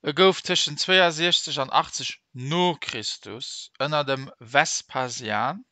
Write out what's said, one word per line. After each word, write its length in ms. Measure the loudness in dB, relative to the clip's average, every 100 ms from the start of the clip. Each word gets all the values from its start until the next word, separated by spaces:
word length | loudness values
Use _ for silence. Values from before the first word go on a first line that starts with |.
Er 100 | -4
gouf 300 | 4 4 4
zwischen 340 | 0 0 0 -2
zweiundsechzig 840 | 2 4 4 4 0 0 -2 -4
und 100 | 0
achtzig 500 | 2 0 -4 -8 -10 _
nach 480 | -10 -2 2 2 0
Christus 880 | -6 -6 -8 -10 -12 -12 -10 -12 -16 _
unter 240 | -2 0
dem 300 | 0 -4 -4 -16
Vespasian. 1200 | 2 4 4 0 -4 -4 -4 -4 -4 -2 -2 -4 -14